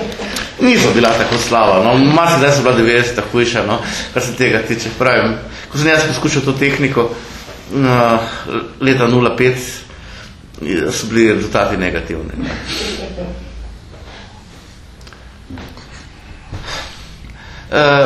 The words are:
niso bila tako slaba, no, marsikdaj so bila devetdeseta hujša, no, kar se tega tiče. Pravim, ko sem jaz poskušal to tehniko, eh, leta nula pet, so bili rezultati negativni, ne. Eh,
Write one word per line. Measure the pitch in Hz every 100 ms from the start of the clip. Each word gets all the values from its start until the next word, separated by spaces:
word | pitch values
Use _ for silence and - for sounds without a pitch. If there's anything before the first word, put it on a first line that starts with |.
| 214 - - - - -
niso | 254 226 -
bila | 104 117
tako | 113 107 120
slaba, | - 117 104 95
no, | 113 127 139
marsikdaj | 156 170 135 143
so | 139
bila | 123 117
devetdeseta | 113 120 120 104 107
hujša, | 120 117 117
no, | 101 113 - - -
kar | 127
se | 123
tega | 110 123 110
tiče. | - 113 -
Pravim, | - 127 117 110 110 - - -
ko | 139
sem | 151
jaz | 156 156
poskušal | 123 156 143
to | 139 135
tehniko, | 139 - 139 117 117 - - - - - -
eh, | 120 131 123 117 113 113 - - 117 - -
leta | 135 131 120
nula | 123 120 120
pet, | 127 127 - - - - - - - - - - 76 87 73
so | - 110
bili | 113 110
rezultati | 98 98 110 98 98
negativni, | 90 82 - 80 80 -
ne. | - - - - - - 185 - 180 180 - - - - - - - - - - - - - - - - - - - - - 82 - - - - - - - - - - - - - - - - - - - - -
Eh, | - 147 143